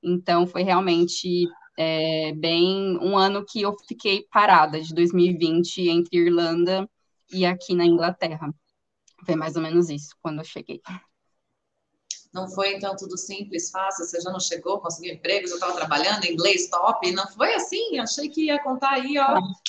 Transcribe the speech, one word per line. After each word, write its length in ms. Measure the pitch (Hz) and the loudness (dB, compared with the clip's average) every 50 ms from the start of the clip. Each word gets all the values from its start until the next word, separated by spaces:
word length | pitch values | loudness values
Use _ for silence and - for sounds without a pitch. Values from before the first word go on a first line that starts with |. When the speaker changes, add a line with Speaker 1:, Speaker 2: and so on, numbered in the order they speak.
| - | -2
Speaker 1:
então 440 | 175 180 180 180 - 170 170 180 | -2 -2 0 0 2 2 2 2
foi 160 | 180 - 180 185 | 0 0 -2 0
realmente, 840 | 190 180 180 190 180 170 165 175 170 - - - 185 175 175 175 170 - - - - - - | 2 2 2 2 2 4 2 2 2 0 -6 -4 -2 0 0 0 -2 -4 -10 -20 -18 -6 -4
é, 540 | 160 160 160 160 156 160 160 156 156 156 156 | -2 -2 0 0 0 0 0 -2 -2 -4 -4
bem 640 | 156 160 165 165 170 175 185 190 196 196 190 180 - | -4 -2 0 2 4 4 4 2 0 0 -2 -2 0
um 160 | 170 185 202 | 0 2 4
ano 280 | 196 190 196 202 202 202 | 4 4 4 2 -2 -6
que 180 | - - 220 202 | -6 -6 -4 -2
eu 120 | 202 202 - _ - | -4 -4 -6 _ -14
fiquei 380 | 233 - - 208 196 208 - _ | -14 -4 -2 0 0 0 -2 _
parada, 500 | - 214 208 208 180 165 156 156 151 160 | 4 4 6 8 8 8 6 4 2 -6
de 120 | 160 160 160 | -8 -4 0
dois 180 | 175 175 175 180 | 2 2 4 6
mil 140 | 180 175 | 6 4
e 100 | 180 180 | 4 4
vinte, 520 | 156 170 160 160 170 175 - - 190 180 170 | 2 2 2 4 2 2 0 0 0 0 2
entre 300 | 170 170 170 - 180 175 | 4 2 2 2 2 2
Irlanda 720 | 170 175 170 170 170 165 170 175 175 180 190 190 196 - _ _ _ _ _ _ _ _ 185 | 4 4 4 4 2 2 2 2 2 2 2 0 -2 -4 _ _ _ _ _ _ _ _ -4
e 140 | 185 180 | 0 0
aqui 280 | 175 185 180 - - 185 | 0 0 -2 -4 -2 0
na 100 | 175 170 | 4 6
Inglaterra, 680 | 170 170 170 165 175 180 - 185 170 156 156 160 147 151 _ _ _ _ _ _ _ _ _ _ _ _ _ 175 | 6 6 4 4 0 -2 -2 -4 -4 -4 -6 -8 -8 -8 _ _ _ _ _ _ _ _ _ _ _ _ _ -4
foi 100 | 175 160 | -2 -2
mais 200 | 160 160 160 147 | -2 -2 -4 -4
ou 60 | 165 160 | -4 -4
menos 280 | 160 165 175 175 160 | 2 2 2 2 2
isso, 240 | 147 147 147 - - _ - | -2 -10 -10 -14 -20 _ -10
quando 180 | 160 151 151 | -8 -8 -8
eu 40 | 160 | -10
cheguei. 360 | - - 151 139 - 151 - _ - 185 185 _ _ _ _ _ _ _ _ _ _ _ _ _ _ _ _ _ _ _ _ _ - - - - _ - | -12 -14 -16 -14 -12 -14 -14 _ -14 -16 -16 _ _ _ _ _ _ _ _ _ _ _ _ _ _ _ _ _ _ _ _ _ -14 -14 -14 -14 _ -10
Speaker 2:
Não 160 | 185 190 185 | -10 -10 -8
foi, 240 | 185 196 196 196 196 | -4 -2 -2 -2 -2
então, 200 | 196 202 196 190 | -4 -6 -6 -6
tudo 200 | 190 196 180 180 | -8 -10 -12 -10
simples, 540 | 180 - - 196 196 208 202 190 165 - - | -10 -10 -12 -12 -12 -12 -8 -8 -8 -8 -6
fácil? 340 | - 190 196 233 233 - 170 | -6 -4 -4 -4 -4 -6 -8
Você 160 | 170 170 175 | -8 -6 -8
já 100 | 175 185 | -6 -6
não 100 | 190 185 | -6 -4
chegou, 400 | - - 170 170 - 175 196 202 | -4 -4 -6 -6 -4 -4 -6 -4
conseguiu 340 | - 165 165 - 175 175 - | -4 -8 -10 -8 -10 -14 -14
emprego, 320 | - - - 196 202 180 175 | -8 -4 -2 -2 -2 -2 -4
já 100 | 175 175 | -6 -4
tava 160 | 185 180 180 | -4 -4 -4
trabalhando, 500 | 170 156 160 143 147 165 196 214 202 180 | -4 -4 -2 0 0 0 0 0 -2 -2
inglês 420 | 175 165 156 175 202 190 180 175 - | -4 -2 0 2 2 2 2 0 -2
top? 420 | - 175 185 220 226 - 185 180 180 | -2 2 2 2 0 0 -2 -2 -2
Não 140 | 190 202 - | -2 -6 -6
foi 260 | - 214 285 415 466 | -2 -2 0 0 0
assim? 440 | 381 - - 359 427 466 440 320 262 | -2 -4 -4 -4 -6 -4 -4 -4 -4
Achei 300 | 226 226 - 285 302 302 | -4 -4 -6 -6 -6 -6
que 180 | - 320 311 | -2 -2 0
ia 160 | 302 294 285 285 | 0 0 -2 -2
contar 280 | 262 262 254 277 277 269 | -4 -4 -2 0 0 0
aí, 240 | 262 254 277 294 285 | 0 -2 -2 0 2
ó, 180 | 269 269 - | 2 4 2
Speaker 1:
Ah, 40 | 185 185 190 190 - - | 2 0 -2 -8 -8 -10